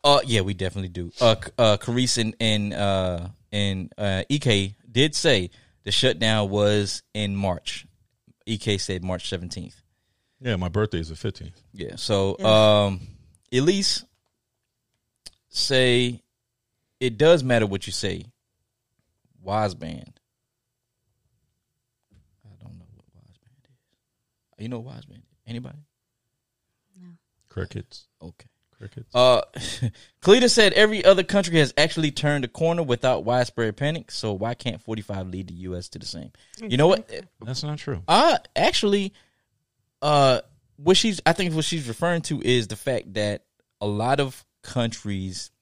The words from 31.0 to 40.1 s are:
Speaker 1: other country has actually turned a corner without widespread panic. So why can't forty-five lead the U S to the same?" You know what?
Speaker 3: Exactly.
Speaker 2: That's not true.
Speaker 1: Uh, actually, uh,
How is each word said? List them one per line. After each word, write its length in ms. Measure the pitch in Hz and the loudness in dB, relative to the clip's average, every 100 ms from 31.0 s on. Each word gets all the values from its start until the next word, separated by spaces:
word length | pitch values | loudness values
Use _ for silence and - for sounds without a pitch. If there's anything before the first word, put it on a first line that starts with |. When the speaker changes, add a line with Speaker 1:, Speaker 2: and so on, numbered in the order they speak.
Speaker 1:
other 180 | - 190 | 6 6
country 340 | 180 202 170 165 | 4 0 2 2
has 140 | 139 - | 2 2
actually 340 | 160 - 156 | 0 2 -2
turned 320 | - 147 147 | 0 0 0
a 40 | 127 | -4
corner 340 | - 165 170 | -2 0 0
without 420 | 147 120 131 101 | 0 0 2 0
widespread 520 | 101 123 120 - 113 104 | 0 0 0 -2 -4 -2
panic. 340 | 143 160 - | -4 -4 -10
So 220 | - 110 | -8 -6
why 220 | 98 113 | -4 -6
can't 260 | 123 123 101 | -6 -8 -8
forty-five 480 | - 110 - 98 92 | -8 -10 -8 -10 -8
lead 200 | 92 90 | -10 -12
the 60 | |
U 220 | 87 92 90 | -12 -10 -10
S 120 | - | -12
to 80 | - | -14
the 80 | - | -14
same?" 240 | 82 - _ _ - | -14 -16 _ _ -16
You 160 | 220 127 | -4 2
know 100 | 160 | 4
what? 140 | 226 | 2
Speaker 3:
Exactly. 280 | - 110 - _ | -2 -16 -16 _
Speaker 2:
That's 200 | 110 127 | -12 -10
not 140 | 151 151 | -8 -10
true. 240 | - 95 92 | -10 -10 2
Speaker 1:
Uh, 320 | 190 320 277 - | 4 4 0 -4
actually, 600 | - - - 208 202 196 _ _ _ _ _ _ _ _ _ | -2 0 0 0 0 -2 _ _ _ _ _ _ _ _ _
uh, 380 | 147 | 2